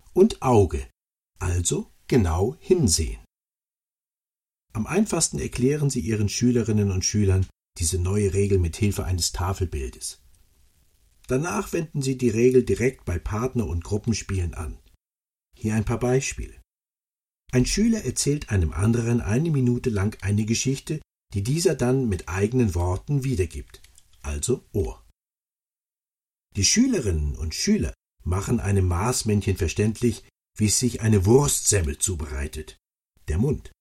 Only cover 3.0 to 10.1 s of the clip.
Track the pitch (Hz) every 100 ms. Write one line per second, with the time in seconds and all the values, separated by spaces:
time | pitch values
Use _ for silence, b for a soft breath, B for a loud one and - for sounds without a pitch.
3 | 71 - - _ _ _ _ _ _ _
4 | _ _ _ _ _ _ _ 107 107 170
5 | 220 165 - - - - 127 147 143 123
6 | 113 107 104 - 120 120 110 107 101 92
7 | - 104 98 92 92 - _ - 82 92
8 | 87 104 101 98 101 98 85 - 101 98
9 | 92 92 - - 87 87 87 76 73 -
10 | -